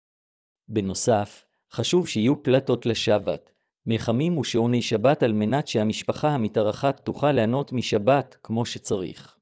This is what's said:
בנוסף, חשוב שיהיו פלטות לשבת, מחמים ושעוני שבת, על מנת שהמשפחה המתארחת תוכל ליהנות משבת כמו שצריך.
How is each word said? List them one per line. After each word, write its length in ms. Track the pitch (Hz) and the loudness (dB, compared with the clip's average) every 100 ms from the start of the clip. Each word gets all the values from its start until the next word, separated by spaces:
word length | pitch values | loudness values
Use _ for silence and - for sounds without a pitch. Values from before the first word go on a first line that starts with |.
| _ _ _ _ _ _ - | _ _ _ _ _ _ -6
בנוסף, 800 | 104 95 92 - 107 101 - _ _ _ | -2 -2 -2 2 2 0 -10 _ _ _
חשוב 360 | - 113 180 170 | -6 0 0 0
שיהיו 360 | 113 113 143 | 0 2 2
פלטות 420 | - 127 131 120 120 | 2 2 2 -2 -2
לשבת, 680 | 107 - 104 90 80 - _ _ _ - | -2 0 0 0 -6 -10 _ _ _ -4
מחמים 520 | 113 - 117 165 170 | -2 0 0 0 -2
ושעוני 440 | - 120 120 120 | -2 0 2 0
שבת, 420 | - 107 123 151 | 0 0 2 2
על 100 | 123 | 2
מנת 340 | 107 107 135 151 | 2 0 0 -2
שהמשפחה 600 | 117 107 107 - - 151 | -2 0 -2 -6 -2 0
המתארחת 720 | 147 107 113 107 - 139 135 | 0 0 0 0 0 -2 -2
תוכל 320 | - - 143 | -6 -2 2
ליהנות 400 | 131 110 131 139 | 2 2 0 -2
משבת 680 | 123 - 107 101 143 - - | -4 -2 0 4 2 0 -12
כמו 220 | - 113 117 | -6 -4 -4
שצריך. 720 | - - 104 82 - - _ | -6 -4 -4 -4 -10 -20 _